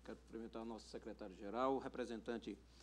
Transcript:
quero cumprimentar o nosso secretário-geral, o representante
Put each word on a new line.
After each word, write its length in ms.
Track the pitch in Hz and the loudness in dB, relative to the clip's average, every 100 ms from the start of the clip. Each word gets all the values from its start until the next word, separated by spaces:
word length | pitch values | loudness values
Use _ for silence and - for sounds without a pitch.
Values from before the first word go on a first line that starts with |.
quero 140 | - 107 | -8 -8
cumprimentar 440 | - 113 113 113 | -6 -6 -4 -2
o 40 | 113 | -2
nosso 220 | 110 - | -4 -4
secretário-geral, 840 | 113 117 107 104 90 101 117 131 135 | -6 -4 -4 -6 -4 0 6 6 6
o 40 | |
representante 760 | 131 127 117 113 107 117 113 98 - - | 2 0 0 0 0 0 0 -6 -8 -18